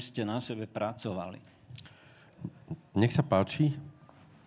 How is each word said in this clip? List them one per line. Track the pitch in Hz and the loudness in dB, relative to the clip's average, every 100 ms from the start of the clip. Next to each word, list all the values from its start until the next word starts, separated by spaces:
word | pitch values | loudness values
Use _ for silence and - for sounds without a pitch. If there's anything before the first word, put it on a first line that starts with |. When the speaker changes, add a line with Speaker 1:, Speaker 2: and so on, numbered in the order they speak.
| 120 | -4
Speaker 1:
ste | - | -2
na | 104 113 | -2 -2
sebe | 120 113 110 | -4 -6 -6
pracovali. | 113 107 113 117 92 90 95 - - - - - - - - - - - - - - - | -2 -2 -2 -4 -4 -6 -10 -16 -20 -18 -16 -16 -18 -20 -20 -20 -12 -12 -12 -12 -14 -6
Speaker 2:
Nech | - 120 | 2 4
sa | - 139 | 4 4
páči. | 95 98 - 151 139 - - - - - - | 4 4 4 2 2 -8 -18 -20 -20 -20 -20